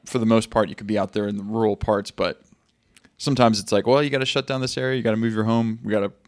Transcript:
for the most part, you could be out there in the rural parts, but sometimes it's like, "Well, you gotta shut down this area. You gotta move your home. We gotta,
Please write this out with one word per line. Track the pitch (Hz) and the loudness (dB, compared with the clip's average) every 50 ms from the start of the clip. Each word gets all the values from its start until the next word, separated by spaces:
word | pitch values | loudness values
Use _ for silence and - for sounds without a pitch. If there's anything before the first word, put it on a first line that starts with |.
| _ | _
for | - - 127 | -6 -4 0
the | 113 | 2
most | 110 113 113 107 - | 4 4 4 2 2
part, | - 113 107 92 | 0 0 0 0
you | - | -4
could | - 107 | -12 -6
be | 101 107 104 | -4 -2 -2
out | 95 95 - | -2 -2 -2
there | 107 104 104 | -4 -4 -4
in | 104 | -4
the | 101 98 | -6 -8
rural | 101 110 113 110 107 101 | -4 -2 0 2 0 0
parts, | - - - 107 101 101 - | 0 0 0 0 0 0 -6
but | - - 92 90 - _ _ _ _ _ _ _ _ _ _ _ _ - _ _ _ _ | -6 -4 -4 -4 -4 _ _ _ _ _ _ _ _ _ _ _ _ -20 _ _ _ _
sometimes | - 147 139 127 123 117 110 101 | -2 -2 2 4 4 4 4 2
it's | 92 - | 0 0
like, | 110 101 95 | 0 2 4
"Well, | 113 127 139 151 | 4 4 4 2
you | 143 | 0
gotta | 135 135 131 | 0 -2 -2
shut | 131 - 143 135 | -2 -2 -4 -4
down | - 135 131 131 | -4 -4 -4 -4
this | 127 - 131 | -4 -4 -4
area. | 131 131 131 | -2 -2 -2
You | 131 113 | -2 0
gotta | 117 110 110 | 0 0 0
move | 113 117 110 | 0 0 0
your | 110 107 | 0 0
home. | 113 113 117 113 113 110 113 123 | 2 2 2 0 -2 -4 -6 -4
We | 104 104 | -2 0
gotta, | 104 98 98 - _ _ | 0 0 -2 -6 _ _